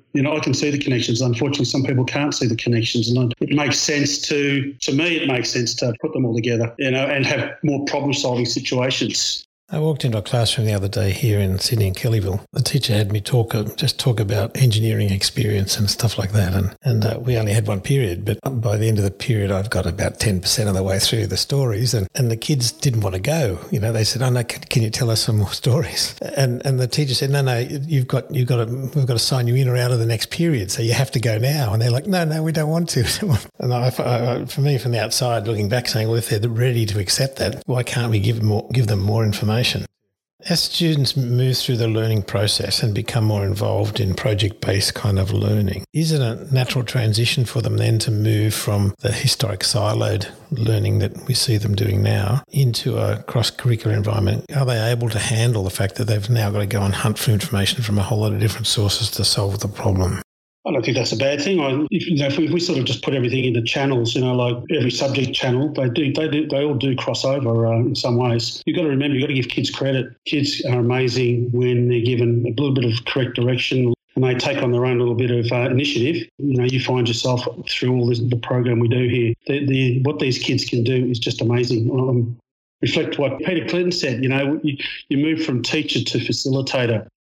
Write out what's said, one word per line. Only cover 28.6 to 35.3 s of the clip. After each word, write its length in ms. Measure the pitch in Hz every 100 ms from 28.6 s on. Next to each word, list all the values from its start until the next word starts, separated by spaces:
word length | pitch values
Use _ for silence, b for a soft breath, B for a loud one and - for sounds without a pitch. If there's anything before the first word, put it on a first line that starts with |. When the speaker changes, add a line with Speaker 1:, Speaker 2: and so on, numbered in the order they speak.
| 113
Speaker 2:
to, 240 | 127 131
we've 120 | 151 127
got 80 |
to 40 | 117
sign 280 | - 131 120
you 80 |
in 140 | 127 127
or 100 | 123
out 120 | 123
of 100 | 123
the 40 | 113
next 220 | 113 -
period, 420 | - 170 131 92
so 120 | -
you 100 | 113
have 200 | 117 131
to 80 | -
go 180 | 117 107
now." 340 | 127 151 117
And 80 | 110
they're 100 | 120
like, 160 | 120 208
"No, 200 | 185 160
no, 160 | 156
we 100 | 160
don't 160 | 156 151
want 220 | 165 165
to." 480 | 131 110 - 208 107 -
<laughs> 100 | -
And 140 | 123
I, 140 | 123 123
I, 580 | - 123 120 123 131
for 160 | 139 -
me, 160 | 143 131
from 140 | 123
the 100 | 113
outside 460 | 110 - 123